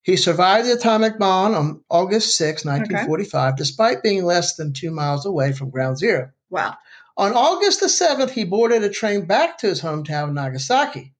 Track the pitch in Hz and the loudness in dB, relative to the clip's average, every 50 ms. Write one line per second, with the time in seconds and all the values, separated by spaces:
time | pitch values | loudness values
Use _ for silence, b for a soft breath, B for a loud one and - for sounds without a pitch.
0 | _ - 185 175 - 180 165 151 180 185 196 220 233 247 240 233 226 226 220 214 | _ 2 2 2 2 2 2 4 4 4 4 4 4 2 0 2 2 2 4 4
1 | 220 220 214 214 196 190 190 185 190 214 220 165 147 151 151 - _ _ - 170 | 2 0 0 0 2 2 4 4 2 2 2 0 0 -2 -4 -8 _ _ 2 2
2 | 185 190 208 226 220 - - - 160 151 156 - - 151 139 139 220 - - 202 | 2 2 0 0 0 0 0 0 0 -2 -2 -4 -4 -2 -2 -2 0 -2 -2 -2
3 | 226 - 156 170 202 202 - 147 131 131 131 135 151 139 - - 220 233 254 247 | -2 -2 -2 -4 -4 -4 -2 0 0 0 0 0 -4 -4 0 2 2 2 2 0
4 | - 220 202 196 180 175 175 175 170 - - - 156 147 135 - - 165 160 156 | 0 0 0 2 2 2 2 2 0 -2 -6 -6 -6 -6 -6 -6 -6 -6 -4 -4
5 | 147 143 143 143 139 202 190 151 135 139 135 135 135 135 135 131 131 131 131 135 | -2 -2 -2 -2 -2 -4 -2 0 0 0 -2 -4 -8 -8 -4 -4 -2 -2 -2 0
6 | 170 233 196 139 127 - _ _ _ _ 180 165 98 107 110 B B B B B | 0 0 0 0 -2 -6 _ _ _ _ -6 -4 -4 -4 -6 B B B B B
7 | B B B - 196 202 233 240 247 320 370 - 403 403 381 - 392 - - - | B B B -2 -2 2 2 4 4 4 2 2 2 0 2 2 0 0 0 2
8 | 370 320 277 262 269 254 - 240 208 170 190 220 233 233 240 226 208 202 202 - | 2 2 2 2 -2 -2 -2 -4 -4 -2 2 2 2 4 2 2 2 -2 -2 -2
9 | 226 214 202 202 180 160 196 254 320 330 330 - - 208 180 139 156 165 151 156 | -2 0 0 -2 0 0 2 2 2 0 -2 -2 -2 -2 -2 -2 -4 -4 -4 -6
10 | 147 147 151 147 147 147 143 143 139 131 127 131 - - 247 262 294 - - - | -6 -4 -4 -4 -4 -4 -4 -4 -4 -4 -6 -6 -2 0 0 0 0 0 -4 -12
11 | - - _ | -16 -16 _